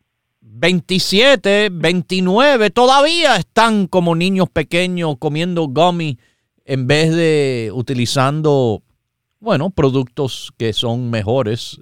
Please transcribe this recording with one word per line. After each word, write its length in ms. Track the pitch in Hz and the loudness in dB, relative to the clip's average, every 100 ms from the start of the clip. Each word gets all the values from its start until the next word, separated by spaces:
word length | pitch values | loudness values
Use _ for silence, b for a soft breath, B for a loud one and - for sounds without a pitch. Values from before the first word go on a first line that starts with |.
| _ _ _ _ | _ _ _ _
veintisiete, 1300 | 117 110 165 180 - 185 - 190 262 269 196 202 214 | _ -4 0 0 0 -2 0 2 4 4 2 2 0
veintinueve, 1000 | 175 160 180 - 185 185 202 285 269 208 | 0 -2 -2 -2 -2 0 2 2 2 2
todavía 640 | 240 247 269 294 339 302 214 | 2 4 4 2 2 2 0
están 500 | - - 226 214 180 | 0 0 2 2 0
como 300 | 185 170 165 | 0 0 0
niños 340 | 180 190 185 | 0 0 0
pequeños 680 | - 156 170 185 175 165 131 | -2 -2 -2 -2 -2 -4 -4
comiendo 480 | 151 147 180 175 156 | -4 -4 -2 -2 -2
gummy 500 | 131 175 175 160 123 _ _ _ _ - | 2 2 0 -4 -8 _ _ _ _ -8
en 220 | 131 127 | -4 0
vez 260 | 147 160 | 2 2
de 560 | 165 165 151 139 123 110 | 2 2 2 0 -2 -4
utilizando, 1080 | 110 117 127 117 139 131 151 151 139 123 98 - _ _ _ _ _ | -6 -4 -2 -2 0 0 0 0 2 0 -2 -8 _ _ _ _ _
bueno, 320 | 220 160 180 | -4 -2 -2
productos 800 | 180 139 131 127 - 135 - - - | 0 0 0 -4 -4 -6 -6 -14 -6
que 160 | 113 | -6
son 380 | - 120 120 123 | -4 -4 -4 -4
mejores 720 | 117 101 131 104 110 - - | -4 -2 -2 -2 -4 -8 -16